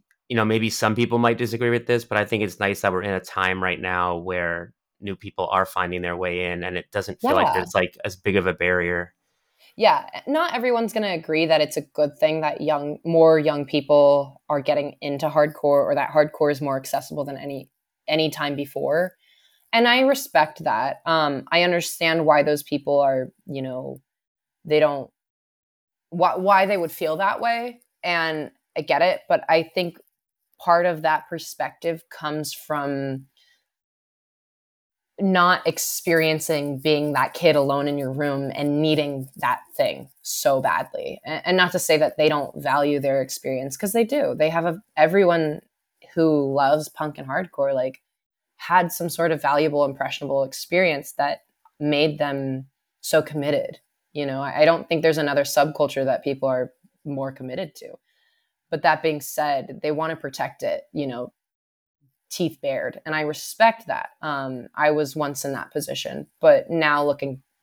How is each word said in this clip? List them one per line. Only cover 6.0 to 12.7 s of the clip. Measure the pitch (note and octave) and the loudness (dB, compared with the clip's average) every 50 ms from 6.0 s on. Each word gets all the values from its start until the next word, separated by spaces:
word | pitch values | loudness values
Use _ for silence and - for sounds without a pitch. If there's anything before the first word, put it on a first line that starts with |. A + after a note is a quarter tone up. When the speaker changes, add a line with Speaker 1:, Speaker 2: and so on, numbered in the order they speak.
Speaker 1:
their | F2 F2 F2 | -6 -6 -4
way | F2+ F2+ F2+ F2 F2 F2+ F2 | -4 -4 -4 -4 -4 -4 -4
in | F2 F2 F2 | -6 -6 -8
and | F2+ F2+ | -8 -8
it | F2 E2+ - | -8 -10 -6
doesn't | - G2+ F#2 G#2 F#2 - | -6 -6 -6 -6 -8 -6
feel | - B3+ - | -2 0 2
like | F#2 - | 2 2
Speaker 2:
Yeah. | D3+ - | 2 0
Speaker 1:
there's, | F#2+ F2 - - | -2 -4 -2 -2
like, | G2 F2+ - - - - | -2 -2 -2 -6 -10 -10
as | G2+ F#2 | -10 -10
big | - _ G#2 F#2+ | -6 _ 0 0
of | G2 F2 | 0 0
a | F#2 E2+ | 0 -2
barrier. | - F2 F2+ F2+ F2+ F2 F2 F2 F2 F2 - _ _ _ _ _ _ _ _ _ _ _ _ _ | 0 0 0 2 0 0 -2 -2 -4 -6 -8 _ _ _ _ _ _ _ _ _ _ _ _ _
Speaker 2:
Yeah. | - A3 G3+ D#3 C#3 - - - - - | 2 2 4 4 2 -2 -8 -14 -12 -6
Not | - C#4+ D#4 F4 - - | -2 -2 -2 -2 -2 -4
everyone's | B3 A#3 B3+ A#3+ A#3 A#3 G#3 - | -2 -2 0 0 0 -2 -2 -4
gonna | A3+ G#3+ G3 F3+ | -4 -4 -2 -4
agree | D#3+ D#3+ - D#3 D#3+ E3 | -6 -4 -2 0 0 2
that | D#3 D#3+ D3+ | 4 4 2
it's | D3+ C#3+ - | 2 0 -2
a | D#3 | -6
good | C#3+ - _ - D3+ C#3+ - - | -8 -6 _ -2 -2 -2 0 0
thing | D#3+ D#3 D#3 D#3+ | 0 0 0 0
that | D#3 D3+ - - | -2 -4 -4 -4
young, | D#3 D3+ | -2 -2